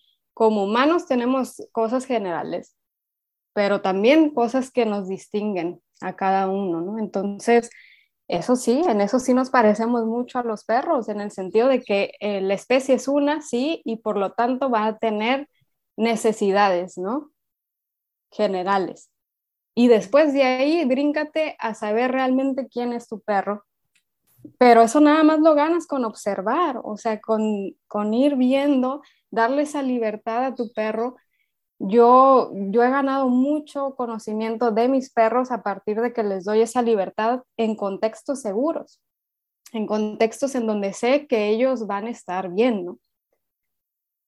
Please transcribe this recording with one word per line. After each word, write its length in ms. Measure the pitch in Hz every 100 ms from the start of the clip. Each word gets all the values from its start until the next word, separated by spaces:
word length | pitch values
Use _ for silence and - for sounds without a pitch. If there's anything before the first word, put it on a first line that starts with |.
| _ _ _
como 300 | - 220 214
humanos 420 | 196 233 285 339 349
tenemos 560 | 254 240 262 254 - -
cosas 340 | 233 220 254 254
generales, 720 | 233 190 160 165 170 - _ _ _ _ _ _ _ _
pero 280 | 208 202 202
también 480 | 190 190 220 320 302
cosas 400 | 269 233 262 254
que 160 | 247 220
nos 220 | 202 185
distinguen 760 | 190 - 214 208 185 330 359 _ _
a 160 | 185 185
cada 320 | 190 190 190
uno, 320 | 196 190 165
¿no? 180 | 180 220
Entonces, 720 | 208 196 202 202 - 233 226 - _ _ _ _ -
eso 280 | 175 170 247
sí, 260 | 247 254 359
en 120 | 214
eso 180 | 202 254
sí 160 | 254
nos 160 | 254 254
parecemos 560 | - 214 208 226 240 226
mucho 320 | 233 247 254
a 60 |
los 200 | 233 214
perros, 440 | - 233 339 285 214
en 120 | 208
el 100 | 208
sentido 380 | 202 185 208 254
de 140 | 262
que, 300 | - 202 202 -
eh, 200 | 208 196
la 140 | 190
especie 400 | 196 - 262 262
es 140 | 247 269
una, 340 | 285 285 302
sí, 400 | - 240 285 330
y 120 | 269 220
por 200 | 214 202
lo 160 | 190
tanto 380 | - 240 262 277
va 160 | 226 220
a 120 | 220
tener 500 | 226 208 220 269 294 _ _ _ _ -
necesidades, 1000 | 226 220 226 214 202 202 202 175 185 -
¿no? 360 | 185 277 294 _ _ _ _ _ _ _ _ _ _
Generales. 800 | - 208 190 185 196 175 - _ _ _ _ _ _ _
Y 140 | - 240
después 440 | 220 185 277 311
de 120 | 277
ahí, 400 | 262 254 285 339
bríncate 720 | 262 262 294 302 302 311 302 -
a 160 | 226
saber 380 | 214 214 220 254
realmente 560 | 262 254 254 269 262 247
quién 240 | 240 240
es 160 | 240 -
tu 120 | 214
perro. 440 | - 196 190 208 _ _ _ _ _ _ _ _ - -
Pero 240 | 247 226
eso 180 | 226 294
nada 220 | 294 311
más 180 | 311 311
lo 140 | 311
ganas 320 | 294 311 339 320
con 180 | 277
observar, 760 | 226 - 208 190 190 294 339 247
o 140 | - 208
sea, 240 | 226 214
con, 540 | - 220 214 208 196 - _
con 260 | 208 214
ir 220 | 226 285 269
viendo, 640 | 254 269 285 262 254 294 _ _ -
darle 320 | 226 226 285
esa 200 | 294 294
libertad 640 | 262 247 220 214 233 233
a 100 | 262
tu 180 | 254 226
perro. 440 | - 214 220 240 - _ _ _ _ _ -
Yo, 720 | 196 233 233 254 269 262 -
yo 280 | 196 196 233
he 80 | 247
ganado 380 | 277 277 269 262
mucho 640 | 247 277 302 302 277 277 269
conocimiento 760 | 233 220 - 214 220 226 240
de 180 | 214 247
mis 220 | 269 262
perros 380 | 240 226 240 254
a 120 | 233
partir 380 | 208 196 - 214
de 120 | 240
que 100 | 240
les 220 | 208 190
doy 160 | 190 214
esa 200 | 226 254
libertad 600 | 233 214 185 - 208 254 - -
en 180 | 220 214
contextos 640 | 202 196 220 220 - 269
seguros, 580 | 220 196 302 320 - _ _ _ _ _ _ _ -
en 140 | 226 208
contextos 680 | 214 214 214 226 - 269
en 120 | 262 220
donde 260 | 208 196
sé 340 | 196 240 294 294
que 220 | 226 208
ellos 380 | 220 262 247 208
van 200 | 202 226
a 40 |
estar 400 | 240 - 185 185
bien, 340 | 180 247 208
¿no? 140 | 175 - _ _ _ _ _ _ _ _ _ _ _ _